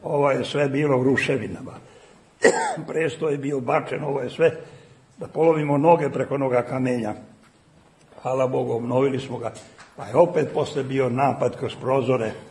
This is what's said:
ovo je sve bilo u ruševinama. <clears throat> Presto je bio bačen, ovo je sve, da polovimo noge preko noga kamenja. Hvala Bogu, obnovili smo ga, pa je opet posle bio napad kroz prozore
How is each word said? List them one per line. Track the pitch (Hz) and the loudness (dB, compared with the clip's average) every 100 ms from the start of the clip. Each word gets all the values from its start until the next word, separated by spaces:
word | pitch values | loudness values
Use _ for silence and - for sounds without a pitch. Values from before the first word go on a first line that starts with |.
ovo | - 147 143 | -2 0 2
je | 135 | 2
sve | 117 143 143 | -2 0 0
bilo | 135 151 131 | 0 2 2
u | |
ruševinama. | 127 127 - 135 107 87 - - - - - - _ | 4 2 2 -2 -2 -10 -12 -16 -20 -20 -20 -20 _
<clears throat> | _ - - 932 659 156 | _ 2 2 -2 -6 -6
Presto | 156 160 - 160 | -2 -2 -2 -4
je | 143 | -2
bio | 135 143 | -2 -4
bačen, | 123 151 131 151 | 0 0 0 -6
ovo | 147 139 | -4 -4
je | 127 | -6
sve, | - 165 - - - - - _ _ | 2 2 2 -14 -20 -20 -20 _ _
da | - | -10
polovimo | - 160 160 147 143 | 0 2 4 2 2
noge | 156 170 139 | 6 4 4
preko | 131 127 139 | -2 -2 -2
noga | 135 123 | 0 0
kamenja. | 120 131 127 123 107 107 - - _ _ _ _ _ _ _ - | 0 -2 -2 -2 -4 -8 -14 -20 _ _ _ _ _ _ _ -12
Hvala | 139 131 131 | -4 0 0
Bogu, | 135 123 | 0 -2
obnovili | 117 120 123 135 131 | -2 0 2 2 0
smo | - 120 | -6 -8
ga, | 113 - - - - - | -8 -10 -20 -20 -20 -18
pa | 101 | -2
je | 127 | 4
opet | 170 160 143 | 6 4 0
posle | - 143 143 | -2 -2 -4
bio | 131 135 127 | -4 0 0
napad | 120 139 - 123 - | 2 0 2 -2 -2
kroz | 117 | -8
prozore | - 117 135 120 127 110 104 - | -6 0 0 2 0 0 -6 -16